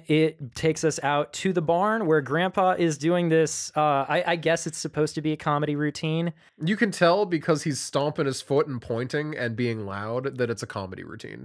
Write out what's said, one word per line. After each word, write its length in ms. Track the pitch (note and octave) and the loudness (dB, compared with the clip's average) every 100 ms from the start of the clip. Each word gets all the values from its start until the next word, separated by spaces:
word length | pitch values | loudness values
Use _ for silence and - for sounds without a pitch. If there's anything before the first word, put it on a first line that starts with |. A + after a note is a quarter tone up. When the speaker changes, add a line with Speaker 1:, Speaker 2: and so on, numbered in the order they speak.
| - | 2
Speaker 1:
it 480 | D#3 D#3 - B2+ | 2 2 -2 -8
takes 300 | - D#3+ D#3 | -2 0 2
us 160 | D#3+ - | 0 0
out 300 | C#3 D3 D3+ | 0 0 -2
to 200 | - F#3+ | -2 0
the 100 | F3+ | 2
barn 440 | D#3 E3+ G#3 A3+ E3+ | 2 2 2 2 4
where 140 | D#3 | 2
Grandpa 560 | B2+ D#3 F#3 G3 F#3 F3+ | 2 0 0 2 2 4
is 200 | E3+ C#3 | 2 2
doing 320 | D#3 F3 E3+ | 2 2 4
this, 420 | D#3+ D3+ - - | 4 4 0 -4
uh, 60 | D#3 | 0
I, 420 | D3+ C#3 C3+ E3 | 2 2 2 0
I 120 | F3 F3 | 0 0
guess 280 | D#3 E3 | 2 0
it's 140 | E3 - | -2 -6
supposed 380 | D#3 D3+ D3+ D#3+ | -4 -2 -2 0
to 60 | |
be 100 | D3+ | -2
a 40 | D#3 | -2
comedy 380 | D#3 D3 D3+ | 0 0 0
routine. 580 | D3 D3 - D#3+ E3 E3+ - _ - | 0 -2 -2 -2 -2 -2 -6 _ -6
Speaker 2:
You 140 | D#3+ G#3+ | -2 0
can 160 | G#3+ | 0
tell 340 | - E3+ G3 G3 | 4 4 4 2
because 380 | D#3+ F3 D3+ | 0 0 0
he's 160 | D#3+ B2+ | 0 -4
stomping 460 | - C#3 D3 D3+ C#3 | -4 -2 0 0 -2
his 140 | B2 | -2
foot 260 | - C#3 D3+ | 0 2 2
and 120 | B2 | -4
pointing 560 | - A#2 B2+ D3 D3+ D3+ | -4 -4 -2 -4 -4 -4
and 200 | A#2+ A2+ | -4 -2
being 300 | A#2+ A2 G2 | -2 -2 -6
loud 500 | G2 G#2+ B2 C3+ B2+ | -6 -6 -4 -4 -2
that 120 | A#2 | -2
it's 120 | G#2+ | -2
a 60 | A2+ | -8
comedy 340 | G#2+ F#2+ F#2+ | -8 -8 -10
routine. 400 | E2+ G#2 - A#2+ | -14 -14 -14 -8